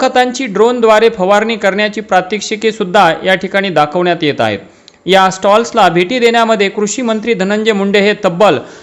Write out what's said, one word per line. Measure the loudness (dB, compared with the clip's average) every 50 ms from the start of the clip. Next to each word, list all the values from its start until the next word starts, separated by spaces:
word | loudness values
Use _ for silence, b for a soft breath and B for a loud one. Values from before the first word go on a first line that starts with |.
खतांची | 0 0 0 0 0 0 -2 -6 -6
ड्रोनद्वारे | -4 0 2 2 2 2 2 2 4 4 4 4 2
फवारणी | 0 0 0 2 2 2 0 -2 -4
करण्याची | -2 -2 -2 0 -2 -2 -4 -4 -8
प्रात्यक्षिके | -4 -2 -2 -2 0 -2 -6 -6 -6 -8 -6 -4 -4 -4
सुद्धा | -4 -4 -4 0 2 2 2 2 0 0 -2
या | -2 -2
ठिकाणी | -2 -2 -4 -2 -2 -2 0
दाखवण्यात | 0 0 0 0 0 -2 0 0 -2 0
येत | -2 -2 -2 0
आहेत. | -2 -2 -2 -6 -10 b b b b b b b 0
या | 2 4 4 4 2
स्टॉल्सला | 0 0 0 2 2 2 0 0 2 2 2 4
भेटी | 2 2 0 0 0 2
देण्यामध्ये | 2 2 2 2 2 2 0 0 0 -2
कृषी | -2 -4 -4 -4 -4 -4
मंत्री | -4 -4 -4 -2 -2 -2 -2
धनंजय | -2 -2 -2 -2 -2 0 0
मुंडे | 0 0 0 0 0 2
हे | 2 0 0 0 -2
तब्बल | -2 0 2 2 2 2 0 B B B B